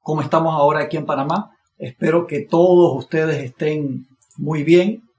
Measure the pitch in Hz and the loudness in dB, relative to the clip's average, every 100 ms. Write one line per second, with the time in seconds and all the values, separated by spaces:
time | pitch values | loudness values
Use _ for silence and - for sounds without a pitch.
0 | - 156 147 160 165 156 143 151 147 160 | -4 -4 0 0 0 2 2 2 -2 -6
1 | 147 143 143 180 208 _ _ _ 131 - | -4 -4 -2 -4 -6 _ _ _ -16 -4
2 | 160 165 170 143 - 170 180 180 170 131 | 0 0 0 -8 -2 2 4 6 4 2
3 | - 160 160 139 135 - 151 151 143 131 | -6 -4 -2 -4 -6 -6 -4 -4 -6 -8
4 | - _ _ - 147 156 147 175 190 220 | -12 _ _ -10 -6 -4 4 4 4 -4
5 | _ | _